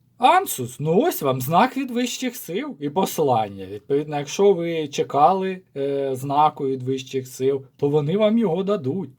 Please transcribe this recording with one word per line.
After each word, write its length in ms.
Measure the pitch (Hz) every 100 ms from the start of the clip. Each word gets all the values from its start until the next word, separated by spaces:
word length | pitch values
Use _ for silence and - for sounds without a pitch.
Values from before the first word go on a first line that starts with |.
| _ -
Ансус, 640 | 254 359 381 - 120 -
ну 200 | 151 180
ось 220 | 339 -
вам 180 | 139 131
знак 360 | 127 175 254 269
від 140 | 269
вищих 460 | 233 240 - 254 240
сил 400 | - 185 294 208
і 100 | 143
послання. 760 | 165 202 - 143 117 104 98 95
Відповідно, 520 | 104 - 139 151 147
якщо 340 | 143 - 202
ви 360 | 175 170 165 147
чекали, 720 | 156 - 143 156 190 190 185 - 139
е, 340 | 139 139 135 127
знаку 500 | 139 139 151 151 135
від 160 | 131
вищих 460 | 127 135 - 135 127
сил, 360 | - 131 135 - -
то 120 | 143
вони 280 | 151 147 202
вам 220 | 214 226
його 240 | 202 175
дадуть. 480 | 190 208 127 185 147